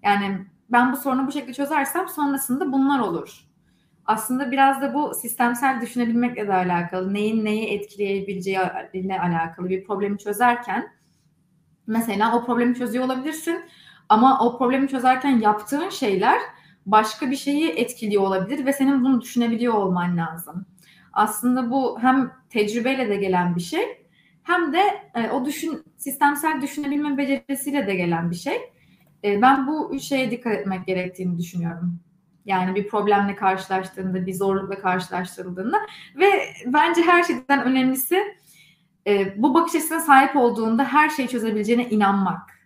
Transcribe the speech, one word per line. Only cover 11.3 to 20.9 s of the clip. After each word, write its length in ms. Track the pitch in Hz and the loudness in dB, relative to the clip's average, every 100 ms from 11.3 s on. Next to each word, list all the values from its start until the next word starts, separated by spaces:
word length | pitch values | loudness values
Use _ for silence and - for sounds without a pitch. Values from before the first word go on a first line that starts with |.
| _ _ _ _ _ - | _ _ _ _ _ -4
mesela 500 | 220 233 202 220 240 | -2 -2 0 2 0
o 80 | 240 | 0
problemi 300 | 240 240 247 | 0 2 0
çözüyor 300 | 247 233 254 | -2 -2 -2
olabilirsin 560 | 262 277 311 - 339 - - - - _ | -4 -6 -8 -6 -6 -8 -20 -20 -20 _
ama 300 | 214 254 254 | 6 6 6
o 180 | 240 240 | 2 2
problemi 300 | 247 269 269 | 0 2 0
çözerken 520 | 269 247 262 285 254 | 2 2 2 4 4
yaptığın 500 | 214 214 - 277 370 | 4 2 0 -4 -4
şeyler 480 | - 247 190 214 440 - - _ _ - | -2 0 2 2 2 0 -14 _ _ 4
başka 460 | 214 220 - 269 | 6 6 -2 -4
bir 40 | 269 | -2
şeyi 340 | - 285 320 | 0 0 2
etkiliyor 540 | - 233 - 220 202 | 0 -2 -2 0 2
olabilir 420 | 190 190 185 285 262 | 2 0 -2 -2 -2
ve 80 | |
senin 300 | 277 269 277 | 2 2 4
bunu 180 | 254 254 | 4 2
düşünebiliyor 520 | - 240 233 226 240 | 0 -2 0 0 0
olman 440 | 226 190 175 175 175 | 2 2 0 0 -2
lazım. 480 | 165 165 - 175 - _ _ | -2 -6 -12 -14 -14 _ _